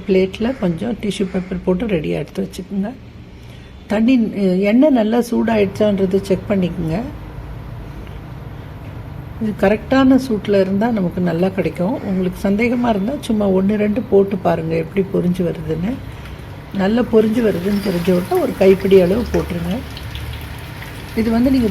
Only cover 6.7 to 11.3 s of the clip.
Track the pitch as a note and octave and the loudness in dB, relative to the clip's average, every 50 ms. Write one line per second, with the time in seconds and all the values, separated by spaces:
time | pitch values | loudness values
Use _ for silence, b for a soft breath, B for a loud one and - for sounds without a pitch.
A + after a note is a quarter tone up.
6.7 | E3 F3+ E3 D#3 D#3+ G3+ B3+ D4 D4+ - - - - - - - - - - - | -2 -4 -4 -2 -2 -2 -4 -6 -10 -12 -14 -12 -12 -12 -12 -12 -12 -12 -12 -12
7.7 | - - - - - - - - - - - - - - - - - - - - | -12 -12 -12 -12 -12 -14 -14 -12 -14 -14 -14 -14 -14 -14 -14 -14 -14 -14 -14 -14
8.7 | - - - - - - - - - - - - - - A3+ G#3+ G3 - G3+ G3 | -14 -14 -14 -14 -14 -12 -14 -12 -12 -12 -14 -14 -8 -6 -4 -4 -2 0 2 2
9.7 | G#3+ G#3+ - - C4 C4 C4+ C4 C4+ B3 - - A3 G3 - G#3 G3+ G3 F#3+ F#3 | 2 2 0 2 4 4 6 6 6 6 4 2 -2 -2 0 2 4 4 4 4
10.7 | G3 G3 A3 B3 A#3 G#3 F#3 E3+ - F#3 F3+ F3 | 2 0 2 0 0 0 0 -2 -2 0 0 0